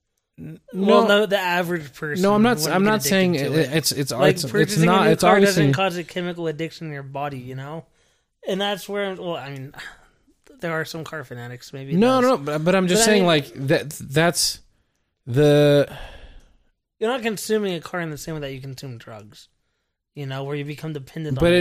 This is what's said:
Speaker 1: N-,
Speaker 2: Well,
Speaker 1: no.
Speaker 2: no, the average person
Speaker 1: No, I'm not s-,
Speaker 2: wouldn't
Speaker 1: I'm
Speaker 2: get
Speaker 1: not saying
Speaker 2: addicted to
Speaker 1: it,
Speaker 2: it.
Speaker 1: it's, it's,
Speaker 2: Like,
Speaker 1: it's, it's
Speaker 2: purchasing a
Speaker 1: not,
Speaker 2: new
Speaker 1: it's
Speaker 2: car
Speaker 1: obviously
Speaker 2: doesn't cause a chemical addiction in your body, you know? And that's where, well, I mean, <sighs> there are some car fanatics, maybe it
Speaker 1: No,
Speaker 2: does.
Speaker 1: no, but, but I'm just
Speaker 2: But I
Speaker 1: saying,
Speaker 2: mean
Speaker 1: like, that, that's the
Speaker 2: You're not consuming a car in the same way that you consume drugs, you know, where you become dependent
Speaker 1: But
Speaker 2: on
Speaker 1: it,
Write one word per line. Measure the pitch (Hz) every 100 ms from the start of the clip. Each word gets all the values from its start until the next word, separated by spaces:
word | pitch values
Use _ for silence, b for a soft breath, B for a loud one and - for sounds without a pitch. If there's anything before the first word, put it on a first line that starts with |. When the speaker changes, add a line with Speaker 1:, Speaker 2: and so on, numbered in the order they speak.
| _ _ _ -
Speaker 1:
N-, | 156 160 _
Speaker 2:
Well, | 185 202 226
Speaker 1:
no. | 220 208
Speaker 2:
no, | 208
the | 196
average | 180 175 170 175 143
person | - 156 147
Speaker 1:
No, | 196
I'm | 208
not | 233 226
s-, |
Speaker 2:
wouldn't | 151 180
Speaker 1:
I'm |
Speaker 2:
get | 202
Speaker 1:
not | 214
saying | - 190 185 156
Speaker 2:
addicted | 135
to | 156
Speaker 1:
it, | 127
Speaker 2:
it. | 156
Speaker 1:
it's, | -
it's, | 139 139
Speaker 2:
Like, | 123 190
Speaker 1:
it's, | 180
it's | 135
Speaker 2:
purchasing | 131 156 160
a | 165
Speaker 1:
not, | 190 160
Speaker 2:
new |
Speaker 1:
it's | 160
Speaker 2:
car | 180 196
Speaker 1:
obviously | 196 180
Speaker 2:
doesn't | 139
cause | 139 190 175
a |
chemical | 156 185 180 170 165
addiction | 151 160 - 160
in |
your | 143
body, | 135 139 143 135
you | 123
know? | 131 139 160 - _ _ _ _ _ -
And | 190
that's | 202 196 -
where, | 202 196
well, | 180 180 156
I | 135
mean, | 139 135 - B B B B
<sighs> | B _ _ 285
there | 170
are | 160
some | 151 165
car | 147 160
fanatics, | 135 123 120 123 -
maybe | 139 135
it | 165
Speaker 1:
No, | 240 262
Speaker 2:
does. | 247
Speaker 1:
no, | 240
but, | 143 151
but | 165
I'm | 190 185
just | 180 226
Speaker 2:
But |
I |
Speaker 1:
saying, | 208
Speaker 2:
mean | 175
Speaker 1:
like, | 156 143 - 135
that, | 156 139
that's | - - 143 170 - - - _ _ _ _ _ _
the | - 123 147 147 147 143 - B B B B B B B B _ _ -
Speaker 2:
You're | 220
not | 262
consuming | 226 202 - 214 196
a | 170
car | - 180
in | 165
the | 143
same | -
way | 156
that | 139
you | 135
consume | 135 127 139 117
drugs, | 123 107 104 - - _ _ _ _ _ _
you | 143 135
know, | 135
where | 139 147
you |
become | 143 143 160
dependent | 151 131 165 151 131
Speaker 1:
But | 170
Speaker 2:
on |
Speaker 1:
it, | 175